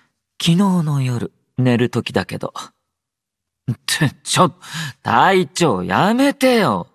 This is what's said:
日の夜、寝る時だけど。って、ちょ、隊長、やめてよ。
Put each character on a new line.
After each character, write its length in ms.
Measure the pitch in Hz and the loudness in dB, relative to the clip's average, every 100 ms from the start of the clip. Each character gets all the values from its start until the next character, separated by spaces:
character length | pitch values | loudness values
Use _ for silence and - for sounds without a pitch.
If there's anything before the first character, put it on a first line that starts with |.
| _ _ _ - | _ _ _ -6
日 160 | - 170 | 0 2
の 460 | 196 180 156 143 | 2 2 0 0
夜、 300 | 127 120 98 _ _ - | -2 -4 -6 _ _ -2
寝 220 | 127 117 | 2 2
る 100 | 120 | 0
時 240 | 117 - | -2 -2
だ 120 | - 92 | -2 -4
け 100 | - | -8
ど。 140 | - - - _ _ _ _ _ _ _ _ _ - | -10 -12 -18 _ _ _ _ _ _ _ _ _ -10
っ 60 | 117 - | -8 -6
て、 240 | - 143 - | -2 -2 -2
ち 160 | - 143 | -6 0
ょ、 120 | 180 - - 165 156 - | 0 -2 -16 -12 -12 -10
隊 420 | - 117 160 190 170 | 0 2 4 2 0
長、 380 | - 165 92 | 0 0 0
や 280 | 90 101 180 | -2 0 2
め 200 | 240 277 | 2 0
て 220 | 277 262 240 | 2 0 2
よ。 320 | 165 175 170 | 0 -2 -6